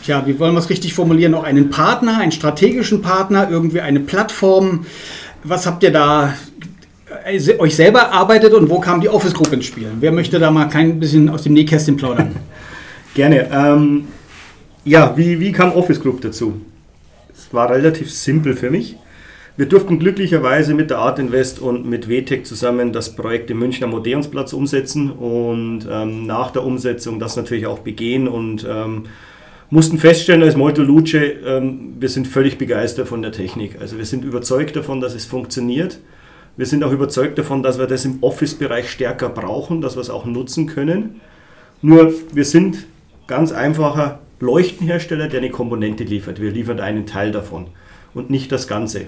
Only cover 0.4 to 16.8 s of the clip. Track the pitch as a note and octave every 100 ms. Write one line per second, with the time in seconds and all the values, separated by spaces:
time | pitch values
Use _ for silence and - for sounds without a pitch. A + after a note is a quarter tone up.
0.4 | E3 E3+ E3+ F#3+ F3 - E3 D#3+ E3+ D#3+
1.4 | D#3 C#3 C#3+ D#3 E3+ A#3+ A#3+ A3 E3+ -
2.4 | D3+ D3 G3+ B3 G#3+ G#3 F3 G3 A#3 G3
3.4 | F#3+ E3+ E3 E3+ D#3 C#3 C#3 F#3 G#3+ -
4.4 | F#3+ F#3+ F#3+ E3+ E3+ - - - - -
5.4 | D3+ F3 F3+ E3+ F#3 D3+ D3 D3+ C#3+ C3+
6.4 | - - - - - _ - - F#3 G3
7.4 | D3+ - D#3+ D#3 E3+ B3 A#3 G3 G3 A3
8.4 | G#3+ A3 D3+ F3 F3 E3 G#3+ G#3 F3+ -
9.4 | D3+ C3 B2 - A2 A2+ D3+ E3 D#3+ F3+
10.4 | D#3+ D#3 D3 D3+ E3 E3 D#3 D#3 D3+ D3+
11.4 | D3+ D3+ D3+ D#3 - C3+ B2+ A#2 G#2 -
12.4 | - - - - - - - C3+ C#3+ C#3
13.4 | B2+ C#3+ C#3+ D3 D3 D3 D3 - - -
14.4 | - - - _ C#3+ D#3 C#3 C3+ E3+ E3
15.4 | G3 F3+ F3+ E3+ F3 C#3+ C3+ B2 A2 -
16.4 | A2+ G2 - -